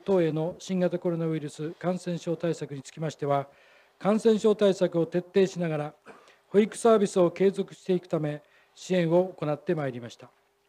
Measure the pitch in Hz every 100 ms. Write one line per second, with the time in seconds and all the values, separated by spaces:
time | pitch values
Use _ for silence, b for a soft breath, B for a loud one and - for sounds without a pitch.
0 | - 190 165 156 165 - - 185 180 180
1 | 180 165 165 160 147 - 156 - 175 180
2 | 180 170 175 165 170 156 143 143 - -
3 | 156 - 143 139 139 b b b b b
4 | 190 214 226 214 220 208 202 185 175 170
5 | 160 180 175 196 190 175 170 156 147 -
6 | - B B B B 202 214 - 233 220
7 | 196 190 170 170 196 190 190 - - 180
8 | - 165 151 147 _ b b b - 185
9 | 165 175 185 185 151 147 - 160 139 123
10 | 117 - - _ _ _